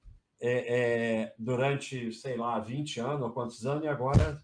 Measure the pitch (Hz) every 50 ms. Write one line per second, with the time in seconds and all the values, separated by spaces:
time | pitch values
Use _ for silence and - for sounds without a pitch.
0 | _ - - - _ _ _ _ - 120 123 123 120 120 120 123 123 117 117 117
1 | 117 117 113 110 110 110 - - 113 123 127 123 131 139 143 139 - - 135 127
2 | 117 113 110 - - 139 127 113 113 120 117 110 101 104 123 139 147 147 - -
3 | 113 127 147 147 127 113 113 131 120 117 - - 107 131 143 151 156 156 143 -
4 | 123 135 139 - - 151 143 -